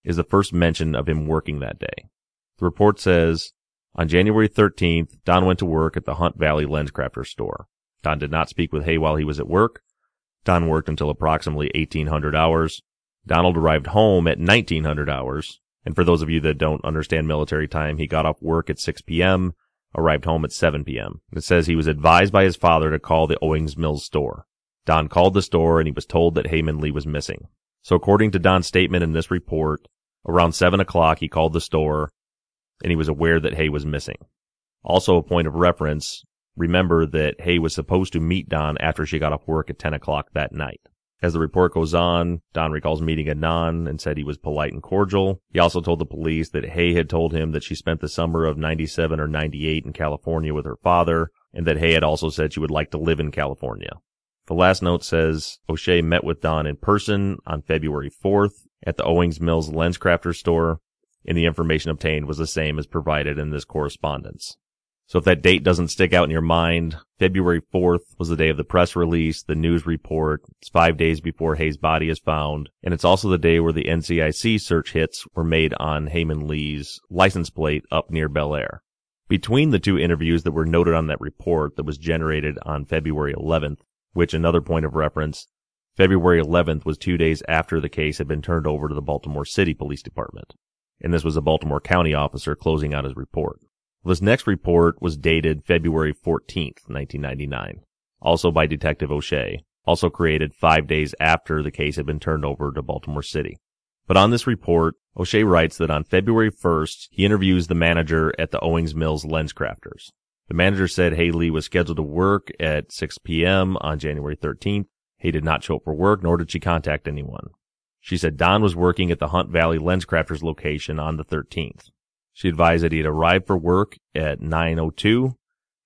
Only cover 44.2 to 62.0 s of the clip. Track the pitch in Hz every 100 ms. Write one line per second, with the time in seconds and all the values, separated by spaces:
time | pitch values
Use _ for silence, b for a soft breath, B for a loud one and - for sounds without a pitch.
44.2 | 73 73 - 76 73 - - 95 98 98
45.2 | 95 95 _ - 85 90 85 85 76 78
46.2 | 80 80 78 76 - 82 87 85 78 82
47.2 | 82 80 80 78 - 78 - 82 76 -
48.2 | 85 80 80 76 78 80 78 - 80 78
49.2 | 76 76 78 71 78 80 - - 76 73
50.2 | - 80 78 76 76 - 90 87 85 82
51.2 | 82 _ _ - 82 78 82 82 76 78
52.2 | 80 78 76 78 78 76 76 78 82 76
53.2 | 76 69 71 69 65 50 50 - _ _
54.2 | _ _ _ 82 90 95 90 87 - 85
55.2 | 80 78 - - - 80 - 87 82 85
56.2 | - 82 80 78 76 73 - 104 107 101
57.2 | 98 92 - 78 - 80 76 73 71 -
58.2 | 98 101 101 - _ _ - - - 85
59.2 | 87 78 82 82 78 78 85 87 90 85
60.2 | 87 85 - 82 82 82 _ _ _ _
61.2 | - 85 82 82 80 80 82 78